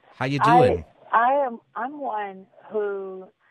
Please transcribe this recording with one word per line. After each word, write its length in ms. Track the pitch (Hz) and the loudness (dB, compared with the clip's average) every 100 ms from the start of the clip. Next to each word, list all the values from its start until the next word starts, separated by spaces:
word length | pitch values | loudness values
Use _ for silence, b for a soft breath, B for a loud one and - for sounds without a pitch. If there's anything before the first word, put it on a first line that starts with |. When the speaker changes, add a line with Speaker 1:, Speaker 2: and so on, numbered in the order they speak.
| _ - | _ -8
Speaker 1:
How 100 | 131 | -4
you 120 | 143 | 0
doing? 440 | - 240 - - - _ - | 4 6 6 2 -6 _ -2
Speaker 2:
I, 60 | 214 | 0
I 300 | 240 277 269 | 2 2 -2
am, 140 | 233 _ | -6 _
I'm 240 | - 240 294 | -10 -10 -8
one 460 | 269 214 202 190 190 _ - | -8 -8 -8 -12 -20 _ -8
who 560 | 214 208 196 190 185 185 _ b | -4 -4 -6 -8 -12 -16 _ b